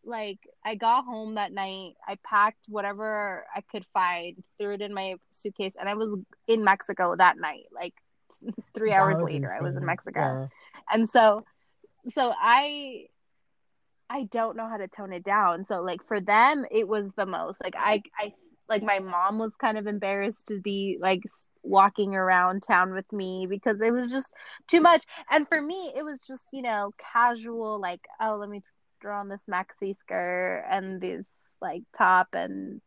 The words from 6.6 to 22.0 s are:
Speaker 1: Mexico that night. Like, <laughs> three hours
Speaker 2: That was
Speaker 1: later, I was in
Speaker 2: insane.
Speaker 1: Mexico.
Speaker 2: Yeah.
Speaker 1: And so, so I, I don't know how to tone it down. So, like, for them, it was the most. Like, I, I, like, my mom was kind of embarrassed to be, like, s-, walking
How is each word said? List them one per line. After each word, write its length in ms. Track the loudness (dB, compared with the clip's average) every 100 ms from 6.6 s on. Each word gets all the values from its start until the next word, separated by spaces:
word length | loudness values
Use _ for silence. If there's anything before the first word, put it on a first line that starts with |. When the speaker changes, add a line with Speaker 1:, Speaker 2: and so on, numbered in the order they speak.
Speaker 1:
Mexico 500 | 6 4 0 -2 0 6
that 200 | 6 6
night. 260 | -6 -8 _
Like, 220 | -12 -12 _ _ _ _ -14
<laughs> 340 | -12 -12 -12
three 180 | -2 2
hours 280 | 6 6 4
Speaker 2:
That 40 |
was 80 | 0
Speaker 1:
later, 220 | -2 -4
I 60 | -4
was 140 | -6 -4
in 80 |
Speaker 2:
insane. 20 | -4
Speaker 1:
Mexico. 340 | -4 -4 -2
Speaker 2:
Yeah. 280 | -2 -2 -8 _ -20 -20 -2
Speaker 1:
And 180 | 0 4
so, 360 | 8 6 6 -4 _ _ _ _ _ -8
so 260 | -2 0 2
I, 680 | 4 4 4 -6 -10 -14 -18 _ _ _ _ _ _ _ _ _ _
I 160 | -8
don't 320 | -4 -2 -2 -4
know 120 | -8
how 80 | -8
to 100 | -10
tone 240 | -10 -10
it 120 | -8
down. 400 | 2 4 4 2
So, 180 | -2 -4
like, 200 | -4 -6 -4
for 140 | -2
them, 440 | 4 6 6 6 0
it 180 | 0 0
was 220 | -2 -2 -4
the 100 | -4
most. 360 | -4 -6 -8
Like, 120 | -10 -2
I, 260 | 0 0 -2 -10
I, 140 | -10 _ _ _ -4
like, 140 | -2
my 160 | 0 -2
mom 380 | 0 0 0 0
was 160 | -4 _
kind 220 | -2 -2
of 80 | -4
embarrassed 640 | -4 -2 -2 -4 -6 -8
to 120 | -6
be, 380 | -4 -4 -4 -2
like, 220 | 0 0 -4
s-, 220 | -18 -20 _
walking 520 | 2 6 6 4